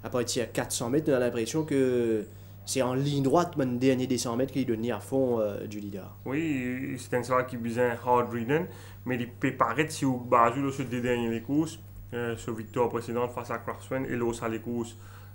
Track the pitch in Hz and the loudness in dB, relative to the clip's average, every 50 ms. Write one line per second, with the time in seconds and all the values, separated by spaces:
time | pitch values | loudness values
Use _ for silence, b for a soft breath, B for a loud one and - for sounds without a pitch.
0 | - 113 - 123 120 113 - 131 113 107 - - 123 117 - - 131 117 127 147 | -8 -4 -2 -2 0 0 0 -2 -2 -2 -2 -2 -2 -2 -2 -4 -2 0 0 0
1 | 151 160 139 123 127 120 117 123 110 110 - 156 160 156 147 135 135 127 127 123 | 2 4 4 4 4 2 0 0 -2 -2 0 -2 0 2 2 2 4 4 4 4
2 | 120 113 110 110 101 - B B B B B B B - - 131 127 123 127 131 | 4 4 2 0 0 -4 B B B B B B B -4 0 0 2 2 2 0
3 | 139 143 143 139 135 135 165 175 175 170 - 147 135 127 123 123 127 135 131 123 | 0 0 2 2 4 4 6 4 4 4 2 0 0 0 0 2 4 4 4 4
4 | 127 127 127 117 - 131 117 120 131 135 - 139 127 - 113 107 113 120 117 104 | 2 0 0 0 0 0 0 0 0 0 0 0 0 0 0 0 0 -2 -2 -4
5 | 101 - 135 135 135 127 120 113 107 104 101 - - 107 104 104 104 101 98 95 | -4 -2 0 2 2 2 2 2 2 0 -2 -4 -6 -8 -8 -8 -8 -8 -8 -8
6 | 92 98 98 101 - 123 131 151 165 160 147 131 127 123 127 131 135 139 135 117 | -10 -12 -14 -12 -8 -4 -2 -2 0 0 0 0 -2 -2 -4 -4 -4 -6 -6 -8
7 | - - - 123 117 123 131 127 127 127 131 120 117 117 113 120 123 123 117 113 | -6 -2 -2 -2 0 2 2 2 2 0 -2 -4 -4 -2 2 2 2 2 2 0
8 | 120 123 123 123 120 110 113 120 117 113 143 160 180 185 B B B B B B | 2 4 4 4 4 2 0 -2 0 2 2 2 0 -2 B B B B B B
9 | B 123 127 123 120 120 - - - 135 127 - 127 117 113 131 156 151 - - | B -2 -2 -2 -2 -4 -4 -2 0 0 2 2 2 2 4 2 0 0 0 0
10 | 143 135 127 120 120 120 127 117 117 120 120 139 139 139 135 139 139 120 117 127 | 2 2 2 2 2 4 8 8 8 8 6 4 0 0 0 -2 -4 -4 -2 0
11 | 120 127 123 120 117 113 113 113 110 - 139 151 165 160 - - - - - - | 2 2 2 2 2 0 0 -2 -2 0 2 2 2 0 -2 -10 -14 -16 -16 -16
12 | - - - 120 120 117 117 113 - - 117 110 110 101 - 131 120 113 110 117 | -12 -8 -4 -4 -2 -2 -2 -4 -4 -6 -6 -6 -6 -4 0 2 2 2 2 -2
13 | 113 - 117 120 123 123 123 123 117 - 123 113 - - 110 107 - - 135 131 | -4 -2 -2 0 0 -2 -2 -4 -6 -4 -6 -6 -4 -6 -8 -8 -6 -6 -4 -4
14 | 135 131 131 120 117 117 117 117 120 113 113 110 110 120 120 120 113 110 - - | -2 -2 -2 0 0 0 0 -2 -2 -2 -4 -4 -4 -4 -4 -4 -4 -4 -8 -14
15 | B B B B B B B | B B B B B B B